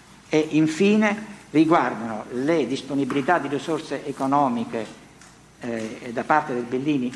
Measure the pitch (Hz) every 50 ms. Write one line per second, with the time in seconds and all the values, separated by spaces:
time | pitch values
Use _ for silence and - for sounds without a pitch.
0 | - - - - - - - 156 151 156 143 156 160 156 156 - 202 202 208 214
1 | 214 208 208 - - - - - - - - 151 160 151 170 165 131 123 120 107
2 | 113 113 110 107 107 - 127 123 135 151 170 160 127 113 135 135 - - 143 139
3 | 139 123 131 143 127 175 175 165 139 135 147 135 - 175 160 143 - - 143 131
4 | - 147 131 - 135 135 135 143 147 127 120 117 113 - 120 117 107 - - -
5 | - - - - - - - - - - - - - 120 117 113 110 110 123 -
6 | - 123 113 127 110 - 156 151 123 127 127 123 120 117 127 127 139 151 147 135
7 | 123 120 127